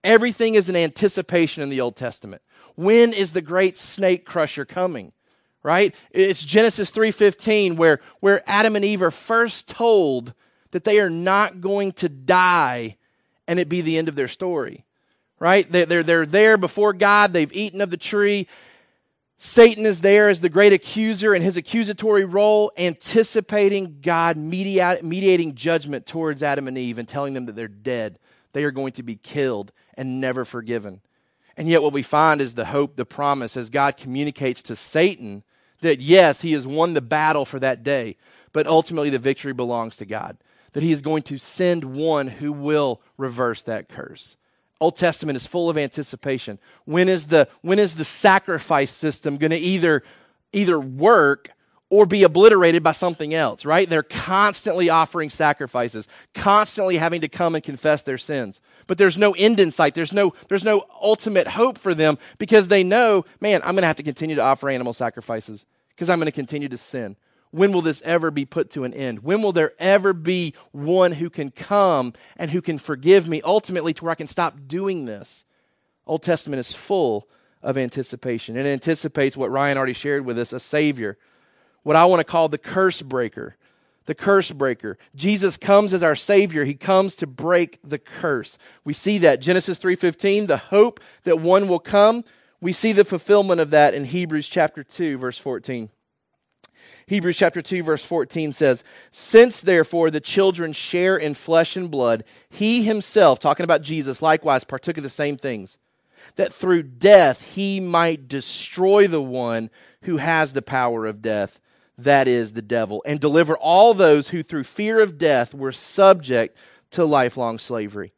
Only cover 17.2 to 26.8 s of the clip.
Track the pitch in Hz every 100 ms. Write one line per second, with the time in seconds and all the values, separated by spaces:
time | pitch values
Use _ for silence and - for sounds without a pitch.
17.2 | 208 175 151 190 214 190 202 170 - 208
18.2 | 202 202 185 - _ _ _ _ _ _
19.2 | _ _ - - 233 214 214 180 190 202
20.2 | 208 175 170 165 208 190 - 214 220 202
21.2 | 214 190 175 175 - 226 208 202 214 208
22.2 | 190 190 208 214 208 - 175 - - 226
23.2 | 220 226 190 208 202 202 185 143 147 165
24.2 | 170 156 156 185 196 185 180 180 165 180
25.2 | 196 180 160 127 151 165 147 135 - 165
26.2 | 160 143 147 139 135 131